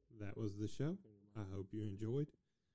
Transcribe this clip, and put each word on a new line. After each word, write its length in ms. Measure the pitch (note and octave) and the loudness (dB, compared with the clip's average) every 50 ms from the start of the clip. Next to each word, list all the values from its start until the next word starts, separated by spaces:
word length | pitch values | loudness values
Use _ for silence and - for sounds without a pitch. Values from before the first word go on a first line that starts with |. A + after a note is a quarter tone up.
| _ _ B2 G#2+ | _ _ -10 -6
That 160 | G#2 G2 G2+ | -6 -4 -2
was 200 | G#2+ A2 G#2 F#2+ | 0 0 0 2
the 120 | G2+ G#2+ G2+ | 2 0 0
show. 280 | - - C3+ D#3 F#3 G3 - A2 G#2 - - - - | 2 2 2 2 2 0 -4 -12 -20 -20 -20 -8 -6
I 60 | A2 G2+ F#2+ G2 | -4 -4 -2 -2
hope 140 | G2 F#2+ - G#2+ | -2 -2 -2 -2
you 100 | G#2+ G#2 | -2 0
enjoyed. 460 | G#2+ F#2+ G2+ A2 A2 A#2+ C#3+ D3+ - - _ _ _ _ _ _ _ _ | 0 0 0 0 2 2 2 2 0 -2 _ _ _ _ _ _ _ _